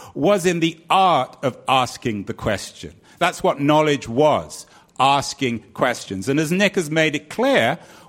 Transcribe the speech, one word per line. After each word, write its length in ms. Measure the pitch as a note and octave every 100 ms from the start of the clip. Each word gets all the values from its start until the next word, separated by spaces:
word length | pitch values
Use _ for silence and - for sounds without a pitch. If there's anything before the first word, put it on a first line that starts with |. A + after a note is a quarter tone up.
| - -
was 300 | D#3+ G3+ F3+
in 140 | E3+
the 200 | E3 D#3+ -
art 480 | F#3 F#3 D3+ B2+ -
of 140 | C#3 - -
asking 560 | C3 B2 - A#2+ G#2 F#2+
the 80 |
question. 600 | G#2 - G2 - - D2+ - _ -
That's 240 | F3+ -
what 180 | F#3 C#3+
knowledge 460 | C#3+ D3+ D#3 C#3+ -
was, 580 | A#2 D3+ A2 D#2 - - - _ -
asking 600 | C3+ C#3 - - B2+ A2+ -
questions. 540 | - C3 A#2+ - F#2+ G#2
And 120 | C#3+
as 120 | D#3
Nick 240 | F#3 G3+ G3
has 140 | D3+
made 260 | D#3+ D#3 C#3+
it 140 | -
clear, 480 | - C4 A#3 A#2 E3 - -